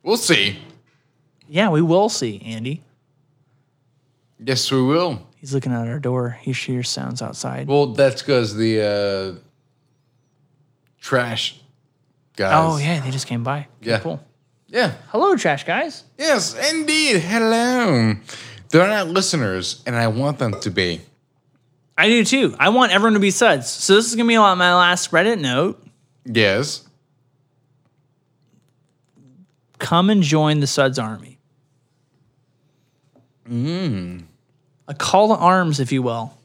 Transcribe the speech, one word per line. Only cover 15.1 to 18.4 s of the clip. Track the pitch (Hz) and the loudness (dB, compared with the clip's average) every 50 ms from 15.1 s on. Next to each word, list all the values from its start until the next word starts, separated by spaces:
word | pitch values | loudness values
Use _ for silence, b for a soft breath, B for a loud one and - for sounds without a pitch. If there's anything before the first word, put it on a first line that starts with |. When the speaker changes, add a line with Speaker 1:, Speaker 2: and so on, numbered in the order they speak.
| - 220 339 403 370 | -2 0 2 2 2
Speaker 2:
trash | 240 - 170 143 135 - | 2 0 -2 -2 -2 -4
guys. | - 170 233 320 330 - - - _ _ - | -4 -4 -4 -4 -6 -10 -16 -20 _ _ -6
Speaker 1:
Yes, | 294 320 277 214 170 - - 113 254 294 | 0 0 0 0 0 -4 -6 -4 -4 -2
indeed. | 320 320 302 302 302 311 311 285 226 175 | -2 -2 -2 0 0 2 2 2 2 0
Hello. | 156 170 214 233 226 220 226 226 240 247 254 247 240 196 139 120 113 110 104 104 B B B B | 0 0 0 0 2 2 2 2 0 0 0 0 0 2 2 2 2 2 0 -2 B B B B